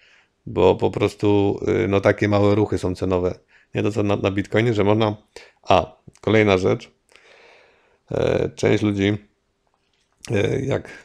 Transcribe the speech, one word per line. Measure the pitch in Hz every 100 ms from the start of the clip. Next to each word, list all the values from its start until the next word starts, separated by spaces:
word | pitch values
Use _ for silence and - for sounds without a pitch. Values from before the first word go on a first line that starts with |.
| _ _ _ _ -
bo | 110 92 92
po | 104
prostu, | 98 104 - 104 101 101 - 98
y, | 98 98
no, | 98
takie | 104 104 104
małe | 104 101 104
ruchy | 101 92
są | 95 92
cenowe. | 95 92 90 - _ _ _ 123
Nie |
to | 107
co | 107
na, | 101 101
na | 98
Bitcoinie, | 98 95 107 120
że | 107
można... | 98 107 110 104 _ - - _
A, | - 92 - - - _
kolejna | - 107 107 92
rzecz. | 98 117 - _ _ _ _ - - - _ _ _ _ _
E, | - 82 - 90 -
część | 107 110
ludzi, | 104 101 98 104 - _ _ _ _ _ _ _ _ _ -
e, | 110 101 -
jak | 139 107 - -